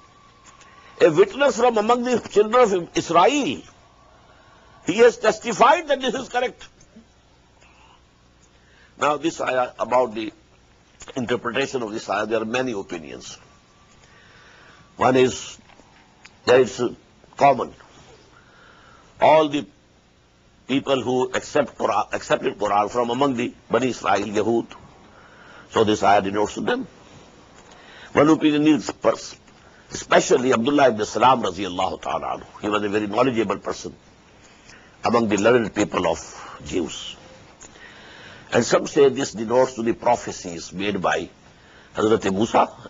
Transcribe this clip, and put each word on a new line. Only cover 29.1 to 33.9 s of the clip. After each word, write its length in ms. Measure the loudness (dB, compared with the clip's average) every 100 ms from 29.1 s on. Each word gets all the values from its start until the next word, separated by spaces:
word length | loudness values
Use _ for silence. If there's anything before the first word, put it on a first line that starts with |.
| -2 -6 -18 _ -20 -20 -20 -16
especially 640 | -14 0 2 4 2 2
Abdullah 360 | 2 2 4 4
ibn 140 | 2
Salam 380 | -4 2 4 4
radiallahu 600 | 0 -6 -6 -4 -4 -4
ta'ala 360 | -6 -6 -6 -10
anhu. 240 | -12 -10
He 80 | -4
was 140 | -2
a 60 | -2
very 180 | -2 -2
knowledgeable 500 | 0 0 0 -2 -4
person 380 | -8 -10 -12